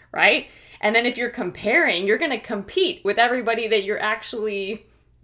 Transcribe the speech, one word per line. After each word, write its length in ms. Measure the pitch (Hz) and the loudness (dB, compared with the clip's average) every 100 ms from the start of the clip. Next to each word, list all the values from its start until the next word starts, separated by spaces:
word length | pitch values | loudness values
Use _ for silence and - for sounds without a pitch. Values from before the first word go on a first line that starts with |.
| _ | _
right? 360 | - 190 - - - - - | 2 4 4 -2 -16 -20 -4
And 160 | 214 226 | 2 2
then 100 | 240 | 2
if 120 | 240 | -2
you're 120 | 240 | -4
comparing, 800 | 247 180 - 208 311 285 175 196 | -4 -8 -4 2 4 4 2 0
you're 100 | 254 | 0
gonna 220 | 320 220 | 0 -4
compete 640 | - 202 196 370 370 - | -4 -6 -4 0 0 0
with 140 | 196 208 | 0 2
everybody 500 | 240 254 220 226 220 | 2 2 0 -2 0
that 160 | 214 | 0
you're 180 | 196 208 | 0 -2
actually 840 | 214 220 - 233 214 202 190 214 _ _ _ _ | -2 -4 -6 -6 -4 -4 -6 -8 _ _ _ _